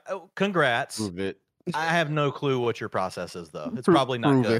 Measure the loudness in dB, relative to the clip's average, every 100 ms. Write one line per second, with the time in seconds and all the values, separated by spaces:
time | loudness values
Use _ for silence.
0 | -8 -10 -10 -4 0 2 2 2 -2 -6
1 | -6 -4 -6 -6 _ _ -8 -4 0 0
2 | 0 0 0 0 -2 0 0 -2 -4 -2
3 | -4 -4 -10 -10 -12 -10 -8 -2 4 4
4 | 4 0 4 4 4 2